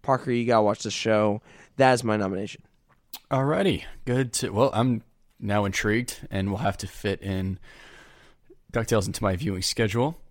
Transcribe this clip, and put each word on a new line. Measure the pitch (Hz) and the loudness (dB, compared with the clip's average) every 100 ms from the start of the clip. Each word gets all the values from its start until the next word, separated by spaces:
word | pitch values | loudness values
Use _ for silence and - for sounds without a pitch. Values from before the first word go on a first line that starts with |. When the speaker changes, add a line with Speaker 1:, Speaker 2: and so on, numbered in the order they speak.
Speaker 1:
Parker, | - 131 - | 0 0 0
you | 120 120 | 0 4
gotta | 113 | 4
watch | 107 101 | 4 0
the | 107 | -4
show. | - 113 107 107 104 - - - - | -4 2 4 4 0 -8 -20 -16 2
That | 131 | 4
is | 123 | 4
my | 120 107 | 2 0
nomination. | 95 95 104 - _ _ _ _ _ - _ | 0 -4 -8 -12 _ _ _ _ _ -20 _
Speaker 2:
Alrighty, | 131 135 170 196 104 - - - | 0 0 2 2 0 -6 -10 -2
good | 123 123 | 0 0
to, | - - | -2 -2
well, | 101 131 | 2 2
I'm | 107 127 113 - _ _ _ | 4 2 0 -4 _ _ _
now | 104 104 101 | 0 0 0
intrigued, | - 107 110 123 - - | 0 0 0 -2 -10 -6
and | 98 98 | -4 -2
we'll | 101 | -2
have | 180 - | -2 -4
to | 101 | -10
fit | - 104 98 | -6 -4 -4
in | 98 95 95 92 - - - - - - - _ _ - _ | -4 -2 -4 -6 -12 -20 -20 -20 -20 -20 -20 _ _ -20 _
DuckTales | 117 113 113 92 | -4 2 2 0
into | - | -2
my | 104 90 | -2 0
viewing | 143 92 | -2 -4
schedule. | 92 - 110 113 139 165 - | -4 0 0 2 -2 -2 -18